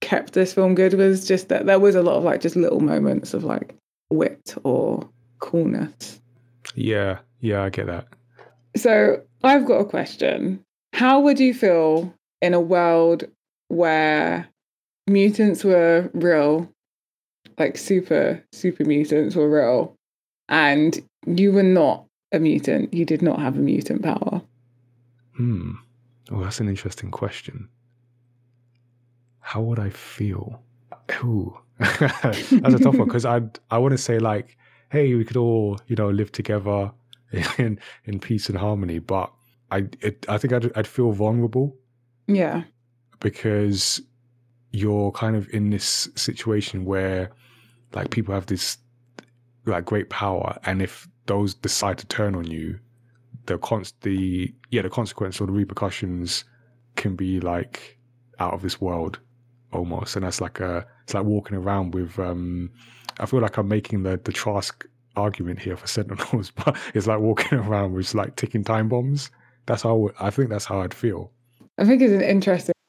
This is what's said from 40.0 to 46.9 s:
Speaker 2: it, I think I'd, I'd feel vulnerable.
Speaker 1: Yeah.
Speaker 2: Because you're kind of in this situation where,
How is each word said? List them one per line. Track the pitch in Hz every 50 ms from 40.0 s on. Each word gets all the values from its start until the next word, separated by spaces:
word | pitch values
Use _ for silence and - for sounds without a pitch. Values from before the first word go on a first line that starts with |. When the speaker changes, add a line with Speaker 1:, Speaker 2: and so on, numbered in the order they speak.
Speaker 2:
it, | - 104 - - - -
I | 107
think | 104 - 120 123
I'd, | 120 117 120 -
I'd | 110 107
feel | - - 131 123 113
vulnerable. | 104 98 107 107 113 120 117 110 110 131 139 143 - - _ _ _ _ _ _ _ _ _
Speaker 1:
Yeah. | - 202 190 170 151 156 170 170 - _ _ _ _ _ _ _ _ _ _
Speaker 2:
Because | - 107 - - - 110 104 104 104 101 101 95 - - - - - _ _ _ _ _ _ _ _ _ _ _ _ _
you're | - 101 104 104 104 104 101 101
kind | - - 113 110 110
of | 107 98 -
in | - 107 104 104
this | 104 98 - - - - - - -
situation | - - 120 - - - 110 107 104 - - - 95 92
where, | 95